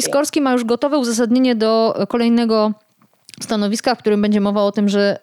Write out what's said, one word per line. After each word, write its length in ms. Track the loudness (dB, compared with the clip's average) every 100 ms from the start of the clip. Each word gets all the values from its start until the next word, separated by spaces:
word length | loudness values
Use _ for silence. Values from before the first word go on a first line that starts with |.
Piskorski 400 | 0 0 0 0
ma 100 | 0
już 120 | 0
gotowe 340 | 0 -2 0 0
uzasadnienie 580 | 0 0 0 2 2 2
do, 400 | 2 2 2 0
e, 100 | -2
kolejnego 640 | 0 2 2 2 2 0 -2 _ _ _ _ -20 -14
stanowiska, 540 | -6 -2 -2 -2 -2 -2
w 20 |
którym 220 | 0 0
będzie 200 | 2 0
mowa 200 | 0 0
o 80 | 0
tym, 180 | 0 0
że, 300 | 2 0 -2